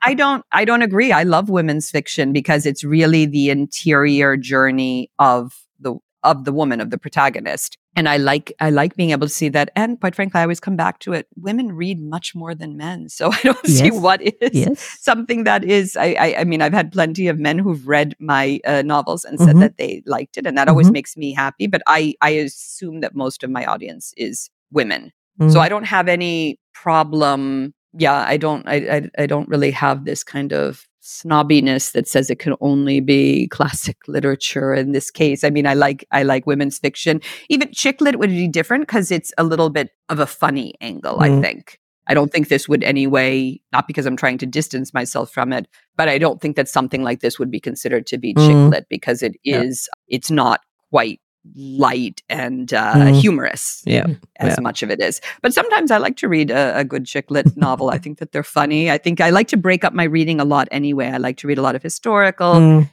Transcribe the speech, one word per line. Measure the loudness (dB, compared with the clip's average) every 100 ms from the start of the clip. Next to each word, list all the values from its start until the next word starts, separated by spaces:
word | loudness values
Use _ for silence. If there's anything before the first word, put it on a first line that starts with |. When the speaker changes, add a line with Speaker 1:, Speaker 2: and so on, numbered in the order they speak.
Speaker 1:
I | 0
don't, | 2 2 0 -2
I | 0
don't | 2 2
agree. | 2 2 2
I | 2
love | 4 2 2
women's | 0 0 -2 -2
fiction | -4 -4 -2 0
because | 0 2 0 0
it's | -4
really | 0 2 4 4 2
the | 2 0
interior | 0 -2 -4 0 2 4 4 2 0
journey | 0 0 2 0 -2 -4 -6 2
of | 4 4 -2 -12 _ _
the, | -10 -10 -12 _
of | 0 0
the | -2
woman, | -2 -2 -2
of | -4
the | -8
protagonist. | -4 0 0 0 -6 -8 -8 -14 _
And | -2 0
I | 2
like, | 2 0 -4 -4
I | 0
like | 2 0 -2
being | -2
able | 0 -2
to |
see | -2 -2
that. | 0 -2 -2
And | -4 -2
quite | -4 -4
frankly, | -2 0
I |
always | 0 -2
come | -4 -2
back | -2 -4
to | -6
it. | -8 -8 -12
Women | -6 -4 -6
read | -6 -6 -6
much | -8 -10 -10
more | -12 -12 -12
than | -12 -12
men. | -12 -12 -14
So | -4 -2
<laughs> | 2
I |
don't | 2 2 2
see | 4 4
Speaker 2:
Yes. | 4
Speaker 1:
what | 2 2
is | 0 -2 0
Speaker 2:
Yes. | 0 0 -2 -8 -6
Speaker 1:
something | 0 0 0 -2
that | 0 0
is, | 2 2 0 -2
I, | 0 2
I, | 0 0
I |
mean, | 0 0
I've | 2
had | 2 0
plenty | 0 -2 0 -2
of | -2
men | -2 0
who've | -2 -2 0
read | 0 0 -4
my, | -2 0 0 -2
uh, | 0 0
novels | 0 -2 -2 -6
and | -6 4
said | 6
Speaker 2:
Mm-hmm. | 8
Speaker 1:
that | 4 0
they | -6 -6 -6
liked | -6 -6 -8
it. | -4
And | 2
that | 4
always | 6 6
Speaker 2:
Mm-hmm. |
Speaker 1:
makes | 6 0 -8
me | -6
happy. | -4 -4 -4 -4
But | 0 2
I, | 2 2 0
I | 0
assume | 0 -2 -8 -16 -14 -12 -8
that | -8
most | -6 -6 -6
of | -8
my | -6
audience | -4 -6 -8 -16 -16 -10
is | -10 -8 -14 _ _
women. | -4 -2 -4 -10 _ _ 0
Speaker 2:
Mm. | 4
Speaker 1:
So | 6
I | 4
don't | 0 -2
have | 0 0
any | 0 -2 -4 -4 -8 _
problem. | -10 0 0 0 0 0 0 -2 -6 -8 -12 _ -2
Yeah, | 0 0 0
I | -2
don't, | -2 -4 -4
I, | -4
I, | -2 -4 -4 -6
I | -2
don't | -2 -2
really | 0 0
have | 0 -2 -2
this | -4 -10
kind | -8 -8 -4
of | -2 -2 -6 _ _
snobbiness | -20 -16 0 2 4 4 4 0 -2
that | -4 -2
says | 0 0
it | -2
can | -4 -2
only | 0 0 2 0
be | 2 2 2 2 -2
classic | -2 -4 -4 -8 -10 -8
literature | -4 -2 -2 -4 -4 -2
in | -2 0
this | -2 -4
case. | 0 0 2
I | 0
mean, | 0 2
I |
like, | 2 2 0 -2
I | 0
like | 2 0 0
women's | -2 -2 -4
fiction. | -6 -4 -2 -2 -4 -16 -2
Even | -2 -2
chick | -2 -2 0
lit | 0 2
would | 0
be | 0 0
different | -2 0 -2 0
'cause | -2 0
it's | -2 -4 -2
a |
little | 0 2 0
bit | 0 -4 _ -8
of | -2
a | -2
funny | 0 -2 -2 -6 -10
angle, | -14 -10 -6 0
I | 4
Speaker 2:
Mm. | 4
Speaker 1:
think. | 2 -4 -14 -20 _ _ -2
I |
don't | 0 2
think | 0 0
this | -2 0
would | 0
anyway, | 0 0 0 2 2 0 -4 -8 _
not | -4 -2
because | -4 -4
I'm | -2
trying | -2 -2
to | -4
distance | -4 -4 -6 -6
myself | -6 -4 -6 -6
from | -4 -4
it, | -4 -8 _ _ -2
but | 0
I | 2
don't | 0 0
think | -4 -2
that | -2
something | -2 -2 -2
like | -4 -2
this | -4 -2
would | -4
be | -6
considered | -8 -8 -4 -4 -4
to | -6
be | -2
chick | 4 6 8
Speaker 2:
Mm. | 6
Speaker 1:
lit | 4 -2
because | -8 -4 -4
it | -4 -6
Speaker 2:
Yeah. | -4 -2
Speaker 1:
is, | -2 -6 -10 -14 _
it's | -8 -2
not | 0 2 0 -4 _ _
quite | 0 0 -4 _ _ -20
light | -18 -10 0 0 0 -4 -8 -10
and, | -8 -6 -8 -4
uh, | -2 2
Speaker 2:
Mm. | 6 6 8
Speaker 1:
humorous | 6 2 -2 -6 -10 -8 -2
Speaker 2:
Yeah. | 0 0 -4 -10 -4
Speaker 1:
as | -2 0
Speaker 2:
Yeah. |
Speaker 1:
much | -2 -6
of | -8
it | -4
is. | -4 -4 -12 -4
But | -2
sometimes | 0 0 0 2
I | 2
like | 2 -2
to | -2
read | 0 2
a, | 2 0 0
a |
good | -4 -6 -6
chick | -8 -4
lit | 2 2
Speaker 2:
<laughs> | 2
Speaker 1:
novel. | 0 0 -2
I | -2
think | -6 -12
that | -10
they're | -8
funny. | -4 0 0 2 2
I | 0
think | 0 2
I | 4
like | 4 4
to | 2
break | 2 2
up | 0
my | 0
reading | 0 0 0 0
a |
lot | 2 0 0
anyway. | -2 -2 -2 -4
I | -4
like | -6 -6
to | -4
read | -2
a |
lot | -2 -4
of |
historical, | -6 -8 -2 2 2 2 4
Speaker 2:
Mm. | 6 8 6 4